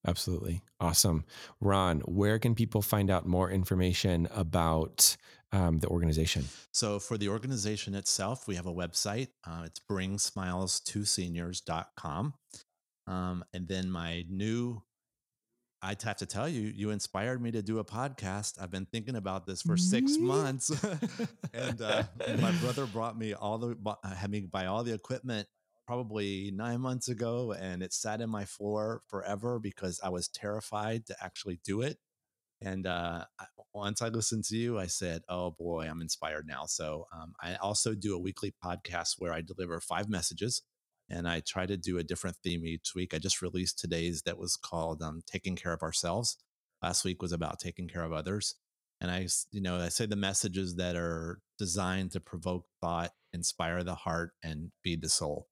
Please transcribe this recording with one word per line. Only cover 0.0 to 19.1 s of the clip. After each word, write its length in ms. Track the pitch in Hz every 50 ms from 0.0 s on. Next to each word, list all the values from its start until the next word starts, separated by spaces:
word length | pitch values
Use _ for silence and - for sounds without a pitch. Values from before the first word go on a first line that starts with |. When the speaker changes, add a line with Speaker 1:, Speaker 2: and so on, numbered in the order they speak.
| -
Speaker 1:
Absolutely. 560 | - 90 - - - 90 80 - - 85 87 - _ _ _
Awesome. 440 | - 85 87 - - 95 82 78 78 - - - - - - _
Ron, 380 | 101 101 98 98 95 90 85 76
where 400 | - - 85 98 101 104 107 110
can 160 | - 120 117
people 260 | 110 117 107 - 107
find 300 | 101 - - 104 98 98
out 160 | 95 87 -
more 240 | 90 90 90 92 90
information 760 | 95 98 90 - 95 90 92 90 87 - - 95 90 82 85 - -
about, 840 | 104 92 82 80 90 82 82 80 80 78 71 - - - - - - - - - - _ _
um, 260 | - 98 90 85 82 80
the 80 | -
organization? 580 | - - 85 85 80 76 78 80 78 - - 67 64 - - - _
Speaker 2:
So 260 | - - - 107 104
for 180 | 101 - - 120
the 140 | 104 101 98
organization 640 | 101 113 104 131 135 113 98 107 107 101 - - 98
itself, 540 | 98 98 - - - 98 101 127 127 -
we 80 | - 98
have 100 | 87 87
a 80 | 90 85
website. 540 | 90 87 85 - - - 104 101 117 135 - _ _ -
Uh, 180 | 85 82 85 85
it's 140 | 82 - -
bring 380 | _ _ 104 95 92 95 98
smiles 600 | 98 - - - 101 92 90 90 92 95 90 - -
to 260 | - - - 104 101
seniors 560 | 101 - - 92 87 85 85 85 87 87 -
dot 280 | - - 82 80 - - _
com. 380 | - - 82 71 82 113 151 139 _ _ _ - - - _ _ _ _ _ _ _ _
Um, 380 | - 92 92 90 90 90 90 85 _ -
and 140 | 92 90
then 240 | 82 95 92 92 92
my 340 | 92 85 82 85 82 85 87 85
new, 520 | 95 95 101 110 113 120 120 123 117 107 - _ _ _ _ _ _ _ _ _ _ _ _ _ _ _ _ _ _ _
I 140 | - 95 104 104 -
have 140 | 117 101
to 80 | - 98
tell 220 | - - 101 120
you, 140 | 160 170 120
you 300 | 107 107 107 104 101 107
inspired 500 | 107 101 - - - 95 104 120 127 127
me 100 | 120 117
to 100 | 113 113
do 180 | 98 101 110 113
a 60 | 104
podcast. 760 | - - 113 131 139 131 - 104 95 95 101 104 - - -
I've 100 | 95 87
been 140 | 92 95 95
thinking 300 | - - 117 107 117